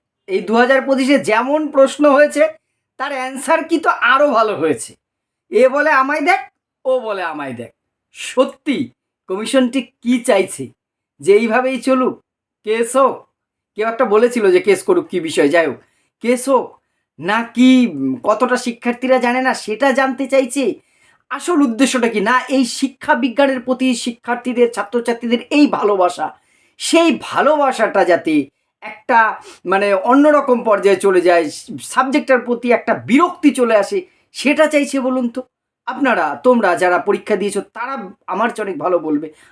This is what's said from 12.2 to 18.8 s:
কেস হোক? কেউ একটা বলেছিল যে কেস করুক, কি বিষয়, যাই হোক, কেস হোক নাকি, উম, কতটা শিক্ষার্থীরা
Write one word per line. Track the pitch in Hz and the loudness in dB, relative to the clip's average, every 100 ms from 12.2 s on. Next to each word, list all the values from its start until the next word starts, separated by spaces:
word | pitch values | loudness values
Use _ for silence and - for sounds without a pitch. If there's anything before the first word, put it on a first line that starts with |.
| _ _ _ _ | _ _ _ _
কেস | 208 220 233 262 | -4 -2 -2 2
হোক? | 262 233 - _ _ _ _ | 0 0 -14 _ _ _ _
কেউ | - 226 | -6 -4
একটা | 226 | -2
বলেছিল | 247 208 240 233 196 | 0 2 2 2 2
যে | 180 | 2
কেস | 202 185 | 2 0
করুক, | - 175 175 | 0 -2 -2
কি | 185 | -6
বিষয়, | 160 156 143 | -4 0 2
যাই | 170 156 | 2 0
হোক, | 117 _ _ _ _ | -4 _ _ _ _
কেস | 226 247 269 | -2 -2 0
হোক | 262 - - _ _ _ - | 0 -2 -12 _ _ _ -10
নাকি, | 165 220 233 233 254 254 233 | -4 -2 -2 2 4 6 4
উম, | 147 135 131 | 0 -4 -2
কতটা | - 214 247 247 | -2 0 0 -2
শিক্ষার্থীরা | 247 233 | -4 -6